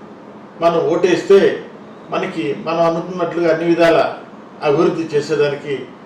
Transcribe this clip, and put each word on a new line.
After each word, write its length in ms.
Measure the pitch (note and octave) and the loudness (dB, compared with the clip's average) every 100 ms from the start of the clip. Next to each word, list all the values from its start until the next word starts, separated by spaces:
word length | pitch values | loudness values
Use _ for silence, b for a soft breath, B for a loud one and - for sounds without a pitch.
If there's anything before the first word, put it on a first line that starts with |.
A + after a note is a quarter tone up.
| - - - - - - | -20 -20 -20 -20 -20 -2
మనం 140 | E3 - C#3+ | 0 2 0
ఓటేస్తే 460 | E3+ F3+ E3 - G3 D3+ - - - - - - | 0 2 0 6 6 6 0 -12 -18 -20 -20 -8
మనకి 300 | A#2 F#3 D#3+ C#3+ C3+ D#3 | -6 -6 -6 -6 -6 -4
మనం 160 | E3 E3 | 0 0
అనుకున్నట్లుగా 600 | E3+ F3 F3+ D#3+ E3 E3 | 0 -6 -6 -4 0 0
అన్ని 140 | D#3+ E3+ | 0 2
విధాల 260 | E3 E3 D3 - - - - - - D3+ | 4 4 4 0 -6 -16 -20 -20 -6 -2
అభివృద్ధి 380 | D3 F3+ D#3+ E3 | 2 0 -2 -2
చేసేదానికి, 600 | D3 D#3 D3 C#3+ C#3 D3+ B2+ - - | -4 -2 0 0 -2 -8 -8 -10 -18